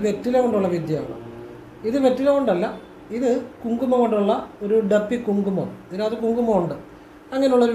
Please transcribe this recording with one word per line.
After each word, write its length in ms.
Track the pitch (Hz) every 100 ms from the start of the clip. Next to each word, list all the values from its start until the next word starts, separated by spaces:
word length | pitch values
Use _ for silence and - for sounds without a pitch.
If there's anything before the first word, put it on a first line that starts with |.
വെറ്റില 320 | 208 202 240 254
കൊണ്ടുള്ള 240 | 240 214 190
വിദ്യയാണ്. 400 | 175 151 151 127 - - - - - - - 214
ഇത് 80 | 269
വെറ്റില 240 | 262 254 277 277
കൊണ്ടല്ല, 300 | 247 180 220 - - - - 220
ഇത് 140 | 254 262 - -
കുങ്കുമം 360 | 233 233 254 254
കൊണ്ടുള്ള 300 | 233 208 202 240 - -
ഒരു 120 | 202 220 196
ഡപ്പി 240 | 208 208 240 -
കുങ്കുമം. 420 | 202 196 185 135 - -
ഇതിനകത്ത് 300 | 185 214 233
കുങ്കുമമുണ്ട്. 520 | 233 233 233 202 170 - - - - - -
അങ്ങനെയുള്ളൊരു 420 | 262 269 247 233